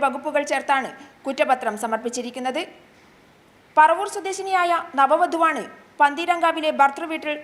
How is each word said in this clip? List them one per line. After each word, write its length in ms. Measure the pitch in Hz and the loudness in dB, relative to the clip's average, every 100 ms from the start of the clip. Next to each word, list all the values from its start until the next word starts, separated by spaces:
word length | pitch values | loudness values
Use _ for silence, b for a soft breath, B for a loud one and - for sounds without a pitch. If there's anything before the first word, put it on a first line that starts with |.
വകുപ്പുകൾ 380 | 269 254 294 285 294 | 0 -2 -4 -4 -2
ചേർത്താണ് 380 | 277 269 269 196 - B _ 269 | -4 0 -2 -2 -12 B _ -8
കുറ്റപത്രം 480 | 269 269 254 233 208 | -2 0 0 -2 -6
സമർപ്പിച്ചിരിക്കുന്നത്. 800 | 233 226 233 240 240 247 254 277 370 - _ b b b _ _ _ _ _ 302 | -4 -4 -4 -8 -8 -8 -6 -6 -8 -14 _ b b b _ _ _ _ _ 6
പറവൂർ 320 | 311 339 403 | 6 4 -2
സ്വദേശിനിയായ 640 | 403 359 370 381 370 349 330 - 262 | -6 -6 -6 -2 0 2 0 -2 2
നവവധുവാണ് 600 | 269 320 349 330 320 277 175 - _ - | 4 4 2 2 0 0 -8 -16 _ 2
പന്തീരങ്കാവിലെ 720 | 285 285 339 339 330 320 302 254 | 2 2 -2 0 0 0 -2 2
ഭർതൃവീട്ടിൽ 520 | 269 285 330 320 302 294 | 2 2 -8 -6 -6 -8